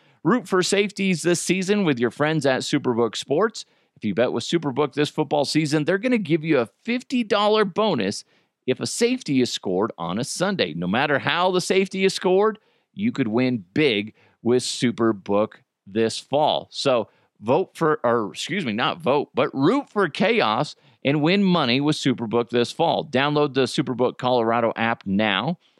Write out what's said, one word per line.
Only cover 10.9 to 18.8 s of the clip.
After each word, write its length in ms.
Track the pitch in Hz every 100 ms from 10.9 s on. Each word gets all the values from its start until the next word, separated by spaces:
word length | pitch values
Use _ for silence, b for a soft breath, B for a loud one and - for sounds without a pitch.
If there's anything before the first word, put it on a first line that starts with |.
| 110 147 135
how 320 | 143 160 185
the 100 | 180
safety 420 | - 190 190 190
is 100 | 190
scored, 460 | - 185 185 214 208 _ _ _
you 180 | - 110
could 160 | 120 113
win 360 | 113 127 123 90
big 400 | 143 151 104 107 b b b
with 220 | 117 123
Superbook 880 | - - 123 107 117 104 95 101 107 - _ _ -
this 320 | 101 113 -
fall. 480 | - 139 143 80 87
So 380 | - 139 123 104 b b _
vote 320 | 104 151 - -
for, 240 | 160 151
or 280 | 120 117 101
excuse 340 | 76 - 190 135
me, 80 |
not 260 | 107